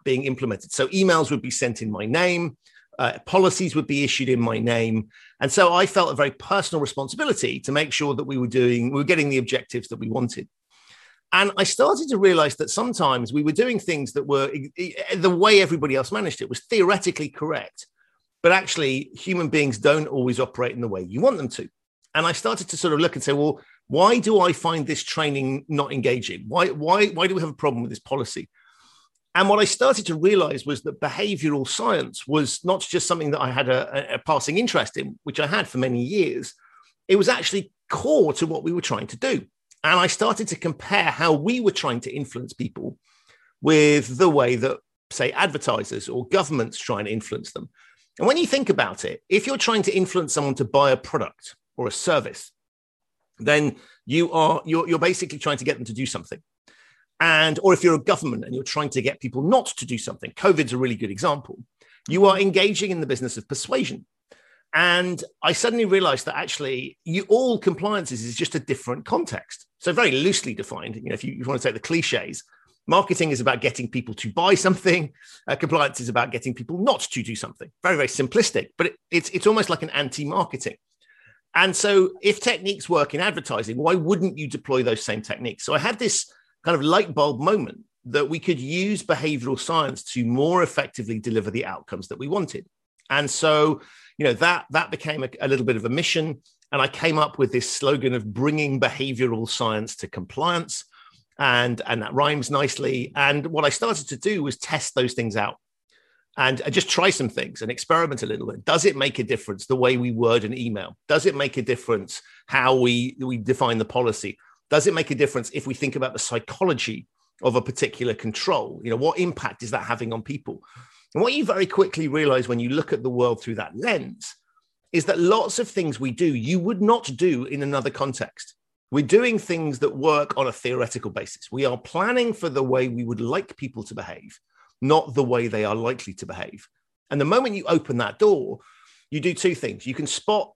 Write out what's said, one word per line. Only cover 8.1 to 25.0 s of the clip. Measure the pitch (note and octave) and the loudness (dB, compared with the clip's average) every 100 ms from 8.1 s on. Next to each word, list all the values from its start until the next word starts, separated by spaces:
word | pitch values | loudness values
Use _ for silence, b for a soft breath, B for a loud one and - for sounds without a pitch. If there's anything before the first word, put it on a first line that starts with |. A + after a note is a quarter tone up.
that | C#3+ C#3 | -2 -2
we | C3+ | -2
were | B2 | 0
doing, | B2+ B2 A#2+ A#2+ | 4 4 4 0
we | C#3 | 0
were | |
getting | C#3+ E3+ C#3+ | 0 2 2
the | C3 | 0
objectives | A#2 B2+ - A#2+ A2 | 0 -4 -4 -10 -8
that | A2+ | -10
we | A2+ | -6
wanted. | A#2+ B2 - - _ _ b b b b b - | -2 -4 -6 -14 _ _ b b b b b 0
And | F3+ G3 G3 | 2 2 2
I | |
started | F#3+ - C#4 C#4+ D4+ | 0 4 4 2 0
to | A3+ | 4
realize | G3 E3+ D3+ - | 6 6 4 0
that | D3+ | -4
sometimes | - A#3+ G#3+ D3+ B2+ A2+ | -2 -2 0 2 2 0
we | C#3+ | 0
were | D3+ | 0
doing | D#3 B3 A3+ | 2 2 2
things | - D#3 C3+ | -2 -4 -2
that | C#3+ C#3 | -4 0
were, | C#3 C3+ | 0 0
e-, | D3 C3 - | -4 -10 -8
e-, | F3+ - - G3 | -8 -6 -6 0
the | F#3 F3 | 2 4
way | G#3 G3+ | 8 8
everybody | F3 E3 C#3+ C3+ | 6 2 0 0
else | B2+ | -2
managed | G#3+ F#3 - | -4 -4 -6
it | - | -8
was | B2 - | -8 -2
theoretically | A3 F3+ G3 F#3+ - D3+ | 2 4 4 0 -4 -8
correct, | - D3+ C#3+ F#2+ - - _ _ _ _ _ | -8 -6 -6 -8 -18 -20 _ _ _ _ _
but | E3+ | 4
actually | F#3 F3+ - C#3+ C3 - - | 4 2 -2 0 0 -4 -10
human | - F3+ D#3 | -4 -2 2
beings | D#3 C#3+ G#2+ | 2 2 4
don't | C#3+ D#3 D3+ | 4 4 2
always | C3+ B2+ A#2+ | 0 0 0
operate | B2+ - B2 | -2 -2 -4
in | B2 | -2
the | A#2+ | -4
way | F#2+ | -4
you | F2+ A2 | -6 2
want | B3 G3+ | 2 2
them | C3 | -4
to. | - - _ _ _ _ | -8 -12 _ _ _ _
And | D3+ E3 | 0 0
I | |
started | D#3+ A3+ A3+ F3+ | 0 -2 -4 -6
to | - | -4
sort | F3 | 0
of | D3+ | 2
look | E3 C#3+ | 0 0
and | |
say, | C3 | -2
"Well, | C#3+ D3+ C#3+ B B - | 0 0 -2 B B -4
why | C#3 G3 A#3+ | 4 6 6
do | G#3 G#3 | 4 4
I | F3+ | 4
find | D#3 E3 E3 C#3 | 2 -2 -2 -4
this | D3+ | -6